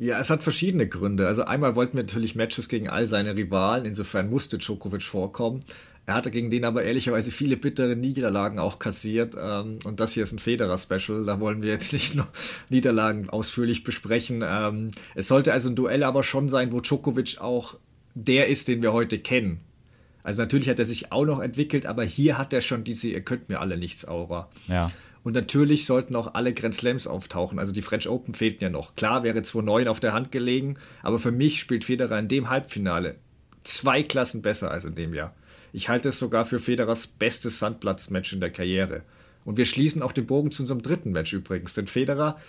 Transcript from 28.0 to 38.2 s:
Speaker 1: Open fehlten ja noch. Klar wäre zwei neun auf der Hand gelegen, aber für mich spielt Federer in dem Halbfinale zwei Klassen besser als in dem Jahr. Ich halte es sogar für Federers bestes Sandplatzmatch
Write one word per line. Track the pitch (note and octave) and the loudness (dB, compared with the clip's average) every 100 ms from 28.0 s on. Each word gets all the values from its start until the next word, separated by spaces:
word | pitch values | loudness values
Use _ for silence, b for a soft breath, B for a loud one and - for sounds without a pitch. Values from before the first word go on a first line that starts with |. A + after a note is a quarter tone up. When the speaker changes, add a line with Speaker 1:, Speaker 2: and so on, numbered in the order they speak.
| - | -2
Speaker 1:
Open | B2+ B2 | -4 -4
fehlten | - A2+ G2 | -2 0 0
ja | F#2+ | -2
noch. | D2+ - | -4 -8
Klar | - A2 B2 | -2 0 2
wäre | A#2 A2 | 2 0
zwei | G#2+ A#2 | -2 -2
neun | G#2+ A2 A#2+ | 2 4 4
auf | A2 | 2
der | A#2 | 0
Hand | G#2+ C3 | 0 -2
gelegen, | C3 B2 B2+ C#3 C#3 B B | -2 0 0 -2 -6 B B
aber | - A2+ | -2 0
für | A#2+ | 2
mich | A#2+ D3 D3+ | 2 2 2
spielt | - A#2+ | 0 -2
Federer | - B2 B2+ G#2+ | 0 0 0 0
in | G#2+ | 0
dem | C3+ A#2 | 0 2
Halbfinale | C3 C3+ G#2 G2 E2+ F2 - _ _ _ - | -2 -2 -2 0 0 -2 -6 _ _ _ -6
zwei | - - C3+ C3+ | 0 2 4 4
Klassen | D3 C3 B2 A2 | 2 0 0 0
besser | G#2+ G#2 E2+ | -2 0 -2
als | D2+ | -4
in | E2 | -6
dem | E2 E2 | -6 -6
Jahr. | D#2+ D#2 b b b b | -6 -8 b b b b
Ich | - - | -6 0
halte | A#2+ C3+ | 2 2
es | B2+ | 0
sogar | B2+ A#2 A2+ | 0 0 2
für | A#2+ | 0
Federers | A#2 A#2+ A2+ A2+ - | 0 2 2 0 -4
bestes | - A2+ - A#2 - | -2 -2 0 -4 -2
Sandplatzmatch | G#2+ A2 G2+ F#2 - F#2+ | -2 -2 -4 -4 -4 -4